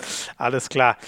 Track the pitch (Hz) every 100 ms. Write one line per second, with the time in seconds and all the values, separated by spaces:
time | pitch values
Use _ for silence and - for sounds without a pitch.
0 | - - - - 123 131 - 135 123 -